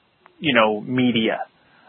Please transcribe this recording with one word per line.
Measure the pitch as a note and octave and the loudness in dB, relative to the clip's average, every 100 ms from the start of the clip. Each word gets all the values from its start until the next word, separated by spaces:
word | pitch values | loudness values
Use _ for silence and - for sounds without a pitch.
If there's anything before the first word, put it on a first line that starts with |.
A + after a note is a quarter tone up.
| _ _ - - | _ _ -20 -8
you | D3+ | 0
know, | A#2+ A2 G#2+ | 2 2 0
media, | B2+ B2+ B2+ A2+ A2 - - _ _ _ | -4 0 0 2 0 -2 -8 _ _ _